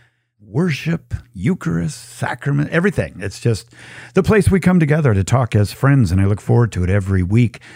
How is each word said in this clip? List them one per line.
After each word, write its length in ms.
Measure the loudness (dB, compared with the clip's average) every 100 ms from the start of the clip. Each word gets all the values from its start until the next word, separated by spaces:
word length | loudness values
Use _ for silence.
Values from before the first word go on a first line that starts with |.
| _ _ _ _
worship, 760 | -8 -4 -2 -4 -4 -6 -6 -12 -10
Eucharist, 640 | -6 -4 -2 -4 -4 -4 -8
sacrament, 720 | -18 -8 -8 -6 -4 -2 -2
everything. 460 | 0 0 -2 -6 -8
It's 220 | -12 -4
just 340 | -4 -4 -8 -20 -20 -20 -4
the 80 | -2
place 300 | 2 2 4
we 80 | 2
come 200 | 2 2
together 360 | 2 2 2 2
to 80 |
talk 320 | 2 0 2 0
as 180 | 0
friends, 380 | 0 2 4 4
and 100 | 2
I 40 | 0
look 160 | -2
forward 300 | 0 2 2
to 100 | 0
it 60 | 0
every 320 | 0 0 -2
week. 360 | 2 2 0 -2 -20